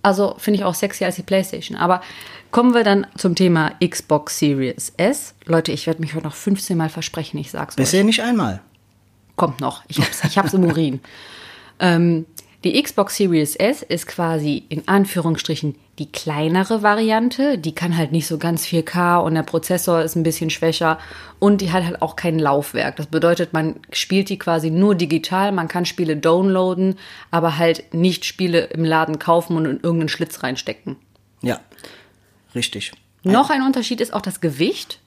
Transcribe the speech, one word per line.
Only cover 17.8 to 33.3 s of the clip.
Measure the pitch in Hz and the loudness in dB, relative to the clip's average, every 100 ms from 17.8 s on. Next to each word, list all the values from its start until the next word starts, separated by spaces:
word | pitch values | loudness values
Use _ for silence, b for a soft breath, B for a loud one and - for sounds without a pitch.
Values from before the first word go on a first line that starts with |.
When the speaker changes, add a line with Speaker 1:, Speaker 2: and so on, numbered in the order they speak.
| 175 170 | -2 0
Speaker 1:
halt | 151 | 2
nicht | 165 147 | 0 -2
so | 156 | -2
ganz | 170 165 - | -2 -2 0
vier | 165 | -2
K | 160 180 175 175 | 0 0 2 2
und | 165 160 | 2 0
der | |
Prozessor | 156 165 - 180 - 170 | 0 -4 -2 -2 2 2
ist | 160 170 | 2 0
ein | |
bisschen | 160 160 160 | 0 0 -4
schwächer | - 165 160 165 160 B B B B | 0 0 2 0 -2 B B B B
und | 202 202 | 4 4
die | 190 | 2
hat | 180 175 | 0 -2
halt | 170 | -4
auch | 156 - | -6 -2
kein | 175 160 | -2 0
Laufwerk. | 147 139 143 - - - | 2 0 0 -4 -4 -6
Das | 151 | -4
bedeutet, | 160 165 175 165 | 0 2 2 0
man | 160 156 - - | -2 -2 -6 -10
spielt | - - 190 196 | -8 0 0 0
die | 190 | -4
quasi | - 165 160 | -2 -2 0
nur | 160 202 190 | 2 4 4
digital, | 165 160 - 185 202 | 2 0 0 -2 0
man | 190 160 | -2 -2
kann | 180 175 | -2 -4
Spiele | - 165 151 | -2 -2 0
downloaden, | 160 175 196 185 185 180 190 190 B B B | 2 4 4 2 0 2 0 -2 B B B
aber | 170 165 147 | 0 0 2
halt | 165 165 - | 2 0 -4
nicht | 170 185 165 - | 2 2 2 -8
Spiele | - 185 170 - | -4 2 2 0
im | 160 | -2
Laden | 165 160 160 151 | 2 2 0 -2
kaufen | - 170 170 165 | 2 2 2 0
und | |
in | 156 143 | 0 -2
irgendeinen | 170 165 156 | 0 0 -2
Schlitz | - 165 - | -2 -6 -4
reinstecken. | 127 131 - - - 135 _ _ _ _ | -6 -6 -8 -10 -12 -14 _ _ _ _
Speaker 2:
Ja, | 127 - _ B B B B B B _ _ - | -6 -6 _ B B B B B B _ _ -6
richtig. | - 101 - - _ _ | -6 -8 -12 -16 _ _
Speaker 1:
Noch | 185 | 2